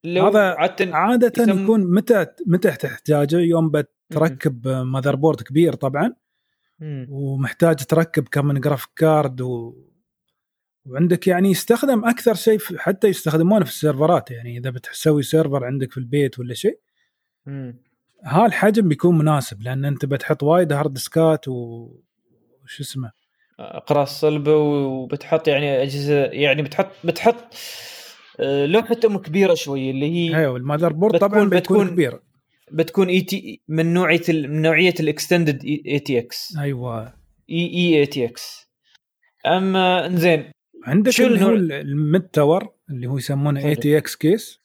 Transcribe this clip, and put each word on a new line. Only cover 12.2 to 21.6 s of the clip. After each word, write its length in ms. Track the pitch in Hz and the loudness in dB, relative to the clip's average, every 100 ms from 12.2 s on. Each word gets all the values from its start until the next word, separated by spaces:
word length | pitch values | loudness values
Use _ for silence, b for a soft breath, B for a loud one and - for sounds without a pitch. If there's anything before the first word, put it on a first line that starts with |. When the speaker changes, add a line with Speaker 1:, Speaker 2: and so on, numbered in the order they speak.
| - | 0
Speaker 2:
شيء 240 | 208 - 214 | 0 2 0
في، 200 | - 175 | -2 -6
حتى 300 | - 196 214 | -4 2 2
يستخدمونه 560 | 185 - 156 165 214 | 0 -2 2 2 2
في 60 | 156 | 0
السيرفرات، 600 | - 151 135 156 175 - | -2 -2 0 2 2 -2
يعني 280 | 120 120 120 | -14 -12 -10
إذا 120 | 127 | -8
بتسوي 520 | 123 - - 156 151 | -10 -14 -4 0 0
سيرفر 420 | 135 156 151 139 | 2 0 0 -2
عندك 280 | 123 139 131 | -4 -6 -6
في 60 | - | -8
البيت 400 | 120 143 139 - | -6 -2 -2 -4
ولا 160 | 123 | -12
شيء، 260 | 120 202 - _ _ _ _ _ _ - | -4 -4 -4 _ _ _ _ _ _ -16
Speaker 1:
مم. 360 | 139 127 120 _ _ _ _ | -12 -14 -16 _ _ _ _
Speaker 2:
هالحجم 640 | 160 151 233 - 202 220 190 | -2 2 2 4 2 4 2
بيكون 300 | 147 175 170 | 2 2 4
مناسب، 440 | 156 147 123 104 | 2 0 -2 -10
لأن 220 | 113 131 | -8 -6
أنت 200 | 139 139 | -4 -4
بتحط 380 | 143 143 - 151 | -4 -4 -2 -2
وايد 300 | 143 170 170 | 2 4 2
هارد 200 | 143 151 | 0 -2
ديسكات 560 | 135 - 165 160 156 - | -6 -4 2 2 2 -4
و-، 520 | 123 | -10